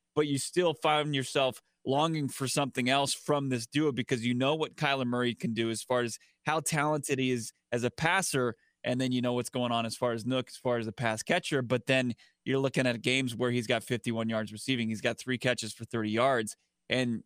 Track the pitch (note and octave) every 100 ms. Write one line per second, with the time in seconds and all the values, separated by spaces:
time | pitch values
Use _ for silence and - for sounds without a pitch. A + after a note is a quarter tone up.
0 | _ - D3+ C#3 - - F3 D3+ D#3 D3+
1 | D3+ C#3 B2+ D3 C3 A#2+ _ _ - C#3
2 | D#3+ D#3+ C3+ - C3 - C#3 C#3 B2 C#3
3 | C#3 - - D3 C#3 B2 A2+ C#3+ D#3 C3
4 | B2 B2+ A#2 B2 C3 D#3 D3 - D3+ C#3
5 | B2 B2 A#2+ A2+ A#2+ A2+ A2+ A2 - B2
6 | A#2+ - _ _ - D#3+ D3+ D#3 D3+ D3+
7 | C#3+ C3 C3 B2 A2 - - A#2+ A#2+ -
8 | D#3+ F#3 F3+ C#3 B2 A2+ _ _ - B2
9 | C3 B2+ B2 B2 A#2+ B2+ A#2+ A#2 A2+ -
10 | B2 A2+ A2 C3 B2 - B2+ A#2+ A2+ -
11 | A#2 A2+ - F3 - C#3+ A#2+ B2+ - C3
12 | B2 A2+ - _ - C3+ C3+ - B2+ A#2
13 | B2 C3 B2+ A#2 B2 B2 A2 A#2 - A#2+
14 | - A2+ A2+ A2 G#2+ G#2 - B2+ A2+ G#2+
15 | A#2+ - - B2 C3 A#2+ A2 - A#2 A#2
16 | G#2+ A2 C3 B2+ A2 - _ _ - B2
17 | B2 A2+